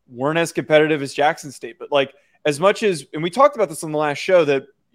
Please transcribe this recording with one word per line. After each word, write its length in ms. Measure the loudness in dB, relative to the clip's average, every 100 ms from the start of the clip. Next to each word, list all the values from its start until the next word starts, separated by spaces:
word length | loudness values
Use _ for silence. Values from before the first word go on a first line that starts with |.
| _
weren't 300 | -6 -2 -2
as 140 | -2
competitive 500 | -4 2 4 4 0
as 120 | -4
Jackson 360 | 0 0 -2 -10
State. 280 | -16 -16 -14
But, 120 | -2
like, 220 | -2 -2 _ _ _
as 160 | -4 0
much 220 | 0 2
as, 240 | -2 -2 -8
and 100 | -8
we 80 | -4
talked 260 | 2 2 2
about 120 | -4
this 140 | -4
on 100 | -6
the 60 | -2
last 200 | -2 -2
show, 260 | 2 4
that 200 | 4 0 -4 _ _